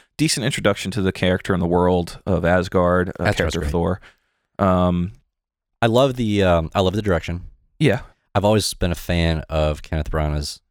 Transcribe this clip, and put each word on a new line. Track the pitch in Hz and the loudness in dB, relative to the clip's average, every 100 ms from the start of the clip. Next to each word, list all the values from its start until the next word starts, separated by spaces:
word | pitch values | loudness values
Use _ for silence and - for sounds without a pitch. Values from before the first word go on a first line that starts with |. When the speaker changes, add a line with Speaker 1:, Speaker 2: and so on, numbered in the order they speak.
| _ - | _ -2
Speaker 1:
decent | 156 - 123 | -2 0 -4
introduction | - 101 101 95 | 0 0 0 -4
to | 104 | -2
the | 92 | -2
character | - 92 92 - | 0 0 0 0
and | 90 | 0
the | 87 | 2
world | 87 90 90 85 - - | 2 2 2 -2 -6 -2
of | 85 87 | 0 2
Asgard, | 90 90 92 87 90 90 - | 2 0 0 2 2 -2 -2
uh, | |
Speaker 2:
Asgard's | 104 - | -2 0
Speaker 1:
character | 87 82 | -2 -2
of | 73 | -2
Speaker 2:
great. | |
Speaker 1:
Thor. | 85 85 92 - _ _ _ _ - | -2 -2 -4 -10 _ _ _ _ -2
Um, | 98 90 90 87 90 - _ _ _ _ _ _ | 2 2 2 0 -4 -10 _ _ _ _ _ _
Speaker 2:
I | 117 | 2
love | 120 139 123 | 4 2 0
the, | 110 101 | 0 2
um, | 92 85 80 | 4 2 0
I | 98 | 0
love | 92 | 0
the | 107 | 0
direction. | 104 85 - 85 - - _ - | 0 -2 -2 -8 -12 -20 _ -2
Speaker 1:
Yeah. | 143 113 - _ _ 101 | 0 0 -6 _ _ 0
Speaker 2:
I've | 104 | 2
always | 107 - | 2 0
been | - 90 | -2 -4
a | 85 | -2
fan | - 85 82 80 - | -2 0 0 0 -4
of | 78 76 76 | -2 -2 -2
Kenneth | - 80 78 | -6 -6 -4
Branagh's | 80 76 76 73 - _ | -2 -2 -2 -6 -12 _